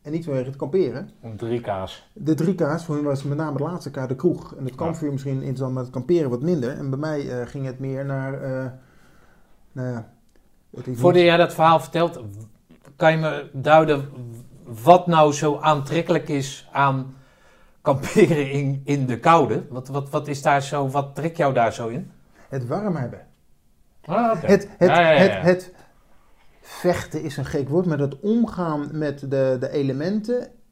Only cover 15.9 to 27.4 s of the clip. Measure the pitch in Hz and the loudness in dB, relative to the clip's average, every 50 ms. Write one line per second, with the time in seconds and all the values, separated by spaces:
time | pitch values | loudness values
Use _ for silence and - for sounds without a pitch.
15.9 | 151 165 165 - 175 156 151 - 147 139 135 - - - - - - 139 139 139 | -2 -2 0 2 0 0 0 -2 -4 -2 -4 -4 -10 -14 -18 -6 0 2 2 2
16.9 | 135 135 131 - - - - _ _ _ _ _ _ _ _ _ _ _ _ 160 | 2 0 -4 -8 -14 -20 -20 _ _ _ _ _ _ _ _ _ _ _ _ 0
17.9 | 139 135 - - - 214 190 135 165 147 143 139 139 143 143 135 139 135 - - | 0 0 -2 0 4 4 4 6 4 0 0 -2 -2 -2 -2 -2 -4 -4 -2 -2
18.9 | 143 143 131 123 120 113 - 165 165 170 143 104 110 160 185 - 123 127 127 - | 0 0 0 -2 -2 0 4 4 6 6 6 2 0 -4 -4 -6 -12 -12 -10 -6
19.9 | 135 143 139 - - 151 135 147 143 139 - 160 143 139 135 - 160 143 139 131 | -6 -6 -6 -4 -6 -6 -4 -4 -8 0 2 2 2 2 2 -2 -4 -2 -2 -2
20.9 | 131 143 139 139 - - 143 165 160 - 156 139 127 123 117 110 104 - 120 113 | -2 -4 -4 -4 -8 -6 -6 -6 -2 0 0 0 2 2 2 0 0 -4 -8 -8
21.9 | 117 135 - - - _ _ _ _ _ - _ 135 135 120 117 147 190 208 214 | -8 -8 -10 -12 -16 _ _ _ _ _ -18 _ -8 -8 -6 -6 -6 -4 -4 -4
22.9 | 170 147 127 110 101 92 - _ _ _ _ _ _ _ _ _ _ _ _ _ | -4 -4 -4 -8 -8 -14 -20 _ _ _ _ _ _ _ _ _ _ _ _ _
23.9 | _ _ - - 175 214 240 226 226 170 139 - 202 190 - - - - 175 185 | _ _ -10 -4 -2 0 0 0 0 0 4 4 4 4 2 -6 0 2 4 6
24.9 | 156 170 170 160 156 139 190 190 - 95 - 175 185 180 - - - - - _ | 6 6 6 6 6 6 4 2 0 2 2 2 2 2 -2 -14 -20 -20 -20 _
25.9 | _ _ _ _ - - _ _ - _ _ - _ _ _ - - - - 180 | _ _ _ _ -20 -20 _ _ -20 _ _ -20 _ _ _ -20 -14 -2 0 0
26.9 | 175 - - - - 156 151 151 - - | 0 0 -4 -8 -8 -8 -8 -6 -6 -6